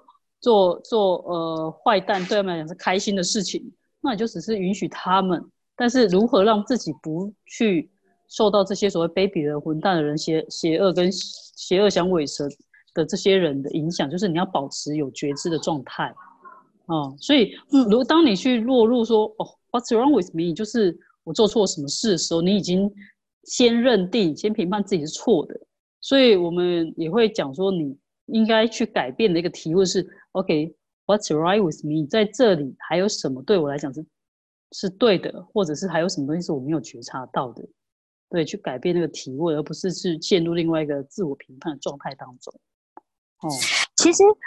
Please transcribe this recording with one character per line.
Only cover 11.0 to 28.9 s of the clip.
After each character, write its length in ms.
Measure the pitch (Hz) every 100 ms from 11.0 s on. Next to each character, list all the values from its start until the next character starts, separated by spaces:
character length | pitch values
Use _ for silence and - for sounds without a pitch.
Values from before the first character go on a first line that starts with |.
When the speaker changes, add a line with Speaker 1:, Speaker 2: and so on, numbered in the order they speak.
| 180
Speaker 1:
邪 680 | 190 - - - - - 185
恶 100 | 208
响 180 | 185 175
尾 140 | 180 139
蛇 200 | - 143 - _ _ _
的 120 | - 156
这 100 | 190
些 180 | 202
人 260 | 190 165 139
的 100 | 135
影 200 | 170 151
响， 180 | 175 143
就 100 | 175
是 100 | 202
你 80 | 160
要 80 |
保 240 | 190 160 139
持 260 | - -
有 160 | 151 135
觉 220 | - 147
知 160 | 143 180
的 80 | 156
状 240 | 185 156
态。 320 | 120 - 143 - - _ - - _ _ -
哦， 300 | 160 139 143
所 160 | -
以 220 | 285 214 - _
Speaker 2:
嗯。 160 | 277 233
Speaker 1:
如-， 160 | 220
当 200 | 262 320
你 120 | 311 190
去 240 | 262 247
落 260 | 226 262 226
入 180 | 247
说 200 | 226 220 214 -
，“哦， 200 | 180 _ _
what's 160 | 240 -
wrong 260 | 220 262
with 180 | 269 -
me？” 220 | 165 175
就 100 | 156
是 320 | 214 240 190 - _ _
我 80 | -
做 160 | 160 214
错 180 | 233 190
什 140 | -
么 80 | 143
事 240 | - 226
的 60 | 170
时 160 | -
候， 80 | 165
你 120 | 175
已 60 | 202
经 280 | 160 180 202 - - _ _ _
先 380 | - - 240 233
认 260 | 247 220 180
定、 260 | 233 180 139
先 160 | 208
评 160 | 214 175
判 160 | 214
自 100 | 202
己 60 | 185
是 80 | 147
错 360 | - - 185 -
的。 120 | - - _ _ _
所 200 | - 269
以 160 | 254 196
我 140 | 175
们 420 | 175 180 175 165 -
也 140 | 165
会 160 | 202 220
讲 240 | 208 143
说， 180 | 131 190
你 260 | 185 147 135 _ _ -
应 200 | 220 220
该 200 | 220 226
去 160 | -
改 260 | 226